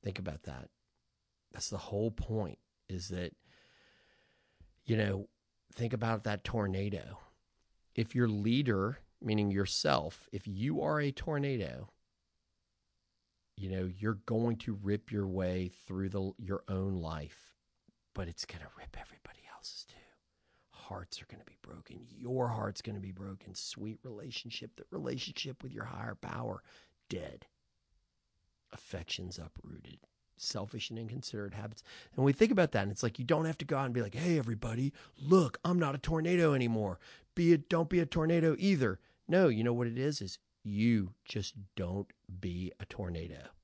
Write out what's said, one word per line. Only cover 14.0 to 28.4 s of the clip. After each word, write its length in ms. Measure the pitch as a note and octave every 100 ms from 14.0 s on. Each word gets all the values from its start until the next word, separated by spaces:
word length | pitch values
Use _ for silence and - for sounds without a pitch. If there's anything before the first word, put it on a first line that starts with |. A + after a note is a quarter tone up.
| G#2+ G#2 -
going 300 | A2+ A#2 A2+
to 200 | - G2+
rip 300 | G2 G#2 -
your 160 | G#2+ G2
way 460 | F#2 F2+ F#2 F2+ - -
through 220 | F#2 F#2+
the, 240 | G2 F#2+ -
your 240 | F#2 F#2+ -
own 260 | F#2+ G2
life, 580 | F#2 D#2+ D#2+ D2+ - - _ _ _ _ _ _
but 140 | - F2
it's 160 | E2+
gonna 240 | - E2+ - -
rip 180 | - -
everybody 420 | - - - - -
else's 300 | - - - -
too. 100 | - - _ _ _ _ _ _
Hearts 500 | - - F#2+ F2 -
are 60 | -
gonna 180 | -
be 140 | - _
broken. 360 | - - - - A#2+
Your 400 | A#2+ B2 B2+ A#2+
heart's 320 | A2 G#2 G2
gonna 200 | - G#2
be 120 | G2
broken. 440 | F#2 F#2+ F#2+ - F#2
Sweet 420 | - - G#2 A2
relationship, 720 | C3 G#2+ G#2+ A#2 A#2+ - A#2 -
the 80 | -
relationship 720 | - C3+ B2+ - - - C3
with 100 | C3
your 120 | A2
higher 300 | A2+ - A2+
power, 480 | G2+ - - A#2 G2 - - _ _ _
dead. 360 | F2+ D2 - - _ _ _ _ _ _ _ _ _